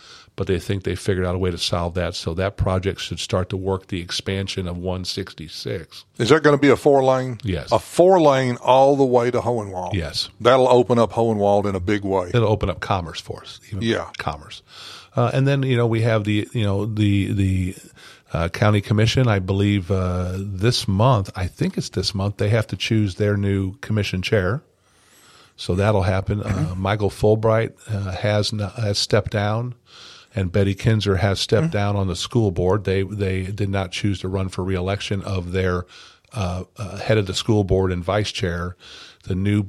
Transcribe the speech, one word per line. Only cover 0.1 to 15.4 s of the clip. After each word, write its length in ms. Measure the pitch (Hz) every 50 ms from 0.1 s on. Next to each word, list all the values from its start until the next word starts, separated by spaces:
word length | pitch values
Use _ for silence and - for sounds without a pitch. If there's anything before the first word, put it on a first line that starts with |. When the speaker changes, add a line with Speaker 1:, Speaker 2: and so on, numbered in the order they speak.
| - - - _ _
Speaker 1:
but 100 | - 95
they 140 | - 95 85
think 240 | - - 104 95 -
they 100 | 90 90
figured 300 | - - - 98 90 92
out 80 | 90 90
a 60 | 92
way 100 | 92 92
to 80 | 85 82
solve 380 | - - - 87 87 85 82
that. 180 | 90 87 82 85
So 220 | - - 85 82
that 200 | 87 92 98 -
project 440 | - - 98 92 92 90 95 - -
should 200 | - - 90 82
start 300 | - - - 92 90 -
to 80 | 104 95
work 300 | 92 95 95 92 - -
the 120 | 101 90
expansion 680 | 85 90 - - - - 95 95 98 95 - 98 92 87
of 100 | 87 90
one 280 | 87 92 92 92 92
sixty-six. 1000 | - - - 92 - - - 80 76 - - - - 113 87 80 - - - - _ _ -
Speaker 2:
Is 100 | 123 107
that 140 | 147 160 143
gonna 160 | 147 147 139
be 100 | 143 143
a 60 | 120
four 280 | - - 151 139 135 131
lane? 360 | 131 131 131 127 127 120 101 -
Speaker 1:
Yes. 280 | 101 90 76 67 -
Speaker 2:
A 80 | - 104
four 420 | - - - - 175 185 190 180
lane 360 | 160 147 135 131 135 123 120 120
all 380 | - - 127 131 135 139 143
the 100 | 139 139
way 260 | 127 123 123 120 123
to 100 | 123 117
Hohenwald? 540 | 92 113 123 117 104 98 95 90 90 87 104
Speaker 1:
Yes. 340 | 92 80 73 - - - - - -
Speaker 2:
That'll 300 | 113 120 131 131 127 127
open 300 | 123 123 120 - 120 117
up 140 | 113 104 -
Hohenwald 520 | 117 117 117 110 104 101 101 101 101 98
in 80 | 101 98
a 60 | 95
big 240 | 90 95 107 104 101
way. 260 | 98 95 95 90 87 98
Speaker 1:
It'll 140 | 120 113 104
open 200 | 110 98 - 98
up 100 | 85 -
commerce 400 | - - 107 92 87 80 80 -
for 220 | - - - -
us, 180 | - - - - _ -
even 120 | 104 98
Speaker 2:
Yeah. 300 | 113 113 107 87 80 - - -
Speaker 1:
commerce. 420 | - - 76 73 - - - - - _ - - - - - - - - -
Uh, 140 | 123 120 117 131
and 140 | 135